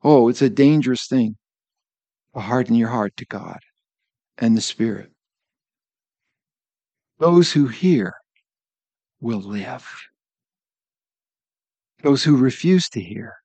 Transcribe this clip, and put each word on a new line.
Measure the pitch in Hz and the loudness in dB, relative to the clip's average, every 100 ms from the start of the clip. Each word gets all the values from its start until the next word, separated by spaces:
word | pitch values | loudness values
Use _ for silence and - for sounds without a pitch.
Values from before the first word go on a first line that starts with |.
Oh, | 143 147 117 | 6 6 4
it's | 123 | 2
a | 135 | -2
dangerous | 104 139 156 127 123 - | 4 4 4 0 -4 -2
thing | 131 110 107 _ _ _ _ _ _ _ _ _ | -2 -2 -6 _ _ _ _ _ _ _ _ _
to | - | -14
harden | 98 123 120 | -4 -4 0
your | 117 113 | 0 0
heart | 120 104 - | -4 -6 -8
to | - | -14
God | 98 87 - _ _ _ _ _ _ _ - | -14 -14 -18 _ _ _ _ _ _ _ -4
and | 117 113 | 0 0
the | |
Spirit. | - - 113 101 - _ _ _ _ _ _ _ _ _ _ _ _ _ _ _ _ _ _ _ _ _ | -2 -4 -6 -6 -14 _ _ _ _ _ _ _ _ _ _ _ _ _ _ _ _ _ _ _ _ _
Those | 165 175 165 | 4 4 4
who | 156 135 | 0 -2
hear | 113 180 147 92 - _ _ _ _ _ _ _ _ _ _ | -2 0 0 -2 -10 _ _ _ _ _ _ _ _ _ _
will | 117 107 | -8 -6
live. | 101 104 92 73 - - - _ _ _ _ _ _ _ _ _ _ _ _ _ _ _ _ _ _ _ | -8 -10 -10 -14 -16 -20 -20 _ _ _ _ _ _ _ _ _ _ _ _ _ _ _ _ _ _ _
Those | 147 139 | 0 2
who | 151 139 | 4 4
refuse | 131 - 170 185 - | 2 0 2 2 0
to | - | -10
hear | - 101 - - | -10 -14 -14 -20